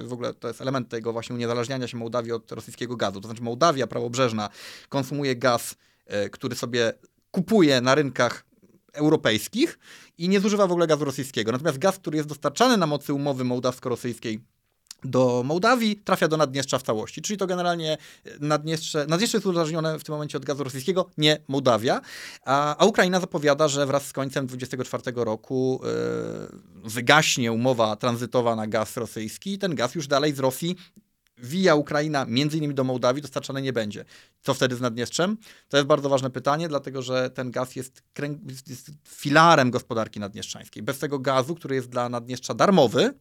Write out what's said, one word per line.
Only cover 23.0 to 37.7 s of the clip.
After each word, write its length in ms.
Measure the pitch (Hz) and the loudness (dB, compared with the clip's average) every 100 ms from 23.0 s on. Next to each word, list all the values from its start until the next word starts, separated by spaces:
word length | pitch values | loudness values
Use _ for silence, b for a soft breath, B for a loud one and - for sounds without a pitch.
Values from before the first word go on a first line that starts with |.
| 185 185 | 4 2
zapowiada, 480 | 185 165 147 143 156 | -2 0 2 4 2
że 180 | 139 139 | 2 0
wraz 200 | 139 135 | 0 -2
z 60 | |
końcem 340 | - 135 139 131 | -6 -4 -4 -6
dwudziestego 380 | 127 127 131 | -8 -8 -6
czwartego 400 | 127 123 131 120 | -6 -6 -6 -4
roku, 560 | 113 110 - 131 131 131 | -2 -4 -4 0 0 0
e, 1040 | 117 117 120 117 110 110 - - - - 113 | -2 -2 -2 -4 -6 -8 -12 -16 -20 -16 -10
wygaśnie 640 | 113 120 147 156 - 117 | -6 6 6 6 0 0
umowa 440 | 113 127 120 110 107 | 2 0 2 0 0
tranzytowa 600 | 123 120 120 127 117 113 | -2 -2 -2 0 0 0
na 100 | 107 | -2
gaz 300 | 110 107 - | -2 -2 -4
rosyjski 560 | 110 - 110 - 196 | -8 -6 -8 -8 -8
i 60 | 196 | -4
ten 160 | 196 | -4
gaz 200 | 131 120 | -2 -2
już 120 | 175 135 | -4 -2
dalej 280 | 139 151 | 2 2
z 40 | 135 | 2
Rosji 380 | 131 127 165 185 B - _ _ _ _ | 0 0 -4 -6 B -20 _ _ _ _
via 360 | 123 170 185 | -6 2 4
Ukraina, 500 | 151 147 151 156 143 120 | 4 4 -2 0 -2 0
między 300 | 117 151 156 | 0 2 0
innymi 160 | 147 | -2
do 100 | 139 | 0
Mołdawii, 380 | 131 127 123 135 | 0 2 2 0
dostarczany 400 | 139 147 - 135 | -2 -8 -6 -4
nie 100 | 135 | -2
będzie. 320 | 120 107 101 - b b b | -2 -2 -6 -14 b b b
Co 120 | - | -4
wtedy 220 | 135 131 123 | 0 0 0
z 40 | |
Naddniestrzem? 560 | 123 113 117 - 180 214 B B B | -2 -2 -4 0 0 -2 B B B
To 80 | 143 | 0
jest 100 | 143 | 4
bardzo 220 | 151 139 | 2 4
ważne 220 | 139 131 | 0 0
pytanie, 380 | 131 131 147 170 | -2 -2 0 0
dlatego 340 | 143 139 131 | -4 -4 -8
że 280 | 127 127 127 | -4 -2 -2
ten 200 | 127 127 | -4 -6
gaz 260 | 120 131 | -4 -6